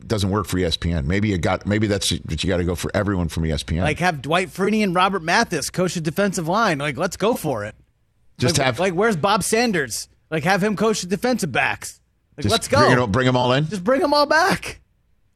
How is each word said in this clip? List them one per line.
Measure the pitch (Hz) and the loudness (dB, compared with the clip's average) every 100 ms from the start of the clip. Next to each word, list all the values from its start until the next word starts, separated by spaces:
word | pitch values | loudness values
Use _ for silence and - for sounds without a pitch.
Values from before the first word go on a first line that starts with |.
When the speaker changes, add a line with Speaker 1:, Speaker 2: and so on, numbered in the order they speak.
Speaker 1:
doesn't | - 110 98 | -4 -2 0
work | 104 90 | 0 0
for | 92 | 0
E | |
S | 87 - | 0 0
P | 85 | 0
N. | 85 69 | 0 0
Maybe | 98 107 | 0 2
you | 95 | 0
got, | 95 92 | 0 0
maybe | - 104 107 | 0 0 2
that's | 101 - | 0 -2
what | 90 - 80 | -4 -4 -4
you | 85 | -2
gotta | 90 | 0
go | 87 | 0
for | 87 - | -2 -2
everyone | 101 101 95 82 | -2 0 0 -2
from | - 80 | -2 -2
E | |
S | 80 | -2
P | - 85 | -2 -2
N. | |
Speaker 2:
Like, | 95 147 | -2 0
have | 180 151 | -2 -2
Dwight | 135 175 180 | -2 -2 -2
Freeney | 170 208 214 | -2 0 2
and | 208 | 2
Robert | 175 190 190 | 2 2 0
Mathis | 160 202 233 156 - | 0 0 0 -2 -6
coach | - 180 | -2 -2
the | 175 | -2
defensive | 160 151 202 185 160 | -4 0 -2 -2 -2
line. | 202 220 147 | 0 0 0
Like, | 147 135 | -2 -4
let's | 185 - | -4 -2
go | 202 | -2
for | 240 151 117 | 0 -2 -4
it. | 104 - _ _ _ _ _ - | -6 -12 _ _ _ _ _ -2
Speaker 1:
Just | 165 156 | 0 2
Speaker 2:
Like, | 131 | 2
Speaker 1:
have | 120 | 2
Speaker 2:
like, | 190 | 0
where's | 170 226 | 2 2
Bob | 180 196 208 | 2 2 0
Sanders? | 165 220 240 180 127 - - _ - | 0 0 2 0 -2 -6 -12 _ -8
Like, | 160 | -4
have | 147 196 | 0 2
him | 214 | 0
coach | 196 220 214 | 0 0 0
the | 175 | -2
defensive | 202 247 240 170 | -2 -2 -2 -2
backs. | 143 127 104 - - _ _ _ - | -2 -2 -2 -10 -16 _ _ _ -6
Like, | |
Speaker 1:
Just | 196 | 0
Speaker 2:
let's | 226 - | 0 2
go. | 269 302 | 4 6
Speaker 1:
bring | 123 | 4
it, | 123 | 2
bring | 127 127 | 2 2
'em | 127 | 2
all | 123 | 4
in. | 131 156 | 2 0
Speaker 2:
Just | 202 | -2
bring | 180 269 | 0 0
'em | 302 | 2
all | 294 294 | 2 4
back. | 311 370 - - - _ _ _ _ _ | 4 2 0 -6 -16 _ _ _ _ _